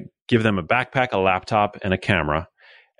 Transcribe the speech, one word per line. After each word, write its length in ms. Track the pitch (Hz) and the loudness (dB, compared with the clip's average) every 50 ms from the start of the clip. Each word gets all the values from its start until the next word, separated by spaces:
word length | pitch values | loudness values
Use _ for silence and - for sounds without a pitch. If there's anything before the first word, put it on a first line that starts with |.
| - - _ _ _ - | -2 -6 _ _ _ 0
give 140 | 123 113 110 | 0 2 2
them 160 | 113 104 95 | 2 0 0
a 40 | 82 | -2
backpack, 500 | 78 117 123 123 - - 135 127 123 - | 0 -2 -2 -2 -2 -2 -2 -2 0 0
a 60 | 98 | 0
laptop, 580 | 95 95 92 92 - - 113 107 104 104 - - - | 2 2 2 0 -2 0 0 0 0 0 -2 -6 -4
and 120 | 101 92 | -2 -2
a 40 | 92 | -2
camera. 500 | - - 104 87 78 73 73 78 92 - _ _ _ - - - _ _ _ _ | 0 0 0 0 2 0 -2 -2 -4 -6 _ _ _ -20 -20 -20 _ _ _ _